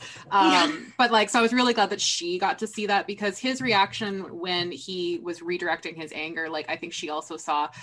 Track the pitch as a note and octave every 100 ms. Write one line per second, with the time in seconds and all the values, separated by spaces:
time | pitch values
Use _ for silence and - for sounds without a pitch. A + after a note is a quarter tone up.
0 | - - - G3+ E3 F3+ E3+ D#4 - -
1 | A#3+ A3 G#3 A#3+ A3+ B3 B3 A3+ G3 G3
2 | - - F3 F3+ F#3+ F#3+ A3 - G#3 G3+
3 | F#3+ G3+ G#3 F#3 B3+ C4 B3+ G3+ G3 -
4 | G#3 G3 E3+ E3+ F3+ F3+ F3 C#3 - F#3
5 | F3 E3+ F3 E3 E3+ F3 F3 E3 D#3+ D#3+
6 | D#3 - D#3 E3 D#3+ D#3 C#3+ D#3+ E3+ -
7 | D3+ D3+ - D#3+ - D3 D3+ -